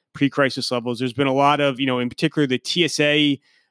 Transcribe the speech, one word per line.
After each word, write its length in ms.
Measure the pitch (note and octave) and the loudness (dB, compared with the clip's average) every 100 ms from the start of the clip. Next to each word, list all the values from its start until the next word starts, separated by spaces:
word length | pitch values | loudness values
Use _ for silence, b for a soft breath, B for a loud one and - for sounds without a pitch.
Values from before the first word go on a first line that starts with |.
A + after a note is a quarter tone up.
| _ | _
pre-crisis 580 | - C#3 - C3+ C3+ - | -2 -2 2 0 0 -4
levels. 280 | B2 A#2 A#2 | -4 -4 -4
There's 140 | B2+ | -4
been 160 | B2 C#3 | -2 0
a 40 | |
lot 280 | C3 C#3 C#3+ | 2 2 4
of, 180 | C#3+ B2 | 0 0
you 80 | C3+ | -2
know, 140 | B2 | -2
in 80 | B2 | -2
particular, 380 | - D#3+ D#3 C#3 | -2 -2 0 0
the 120 | B2+ | 0
T 260 | - F3+ | -2 0
S 140 | D#3+ - | 0 2
A 400 | D3 D3+ D3 C3+ _ _ _ | 2 2 2 0 _ _ _